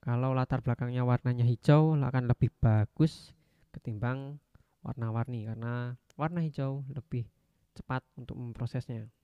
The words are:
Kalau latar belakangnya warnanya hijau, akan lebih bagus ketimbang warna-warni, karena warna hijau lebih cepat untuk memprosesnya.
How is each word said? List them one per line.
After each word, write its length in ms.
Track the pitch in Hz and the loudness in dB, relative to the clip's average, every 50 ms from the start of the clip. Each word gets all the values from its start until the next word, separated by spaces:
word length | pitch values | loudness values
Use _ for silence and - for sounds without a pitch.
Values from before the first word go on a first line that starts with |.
| - | -2
Kalau 320 | - 120 120 127 131 131 | -2 -2 0 0 0 0
latar 240 | 131 127 - - 123 | 0 0 0 0 -2
belakangnya 400 | - - 120 - 123 123 123 127 123 | 0 0 -2 -2 -2 -4 -2 0 2
warnanya 440 | 123 123 123 _ 131 123 120 117 117 | 4 2 2 _ 0 2 4 4 2
hijau, 480 | 123 - _ - 147 151 156 160 156 | 2 2 _ 6 6 8 8 6 4
akan 320 | 147 139 135 131 131 123 120 | 2 0 2 0 0 2 2
lebih 240 | 120 _ - 113 _ _ | 2 _ 2 0 _ _
bagus 720 | - 120 110 107 104 - _ - 156 160 - - - - - _ _ _ _ _ _ _ _ | 4 6 6 6 4 2 _ 2 2 2 2 -4 -20 -20 -20 _ _ _ _ _ _ _ _
ketimbang 640 | - _ - 113 107 107 120 127 135 135 139 147 143 _ _ _ - _ _ _ _ _ | -12 _ -8 -6 -4 -4 -4 -4 -4 -6 -10 -12 -14 _ _ _ -20 _ _ _ _ _
warna-warni, 640 | - 120 - 117 113 110 117 117 - 123 117 107 110 | -10 -8 -6 -6 -4 -2 -4 -4 -4 -6 -8 -6 -8
karena 480 | 110 110 113 117 120 123 120 123 123 - _ _ _ | -8 -8 -8 -8 -6 -6 -6 -8 -10 -12 _ _ _
warna 320 | - 143 160 175 175 165 | -6 -6 -4 -2 -2 -4
hijau 400 | 160 143 - 139 135 135 139 139 131 139 | -4 -4 -4 -4 -4 -4 -6 -8 -10 -10
lebih 320 | 147 - _ - 123 117 - _ _ _ _ _ _ _ _ _ | -12 -10 _ -6 -6 -6 -8 _ _ _ _ _ _ _ _ _
cepat 320 | - - _ 127 127 - _ _ - | -20 -10 _ -6 -6 -6 _ _ -18
untuk 160 | 123 120 - | -14 -14 -12
memprosesnya. 720 | 123 123 120 113 - 131 117 - 127 120 - 127 113 110 113 _ _ | -10 -10 -12 -8 -8 -8 -6 -6 -6 -8 -8 -10 -10 -10 -14 _ _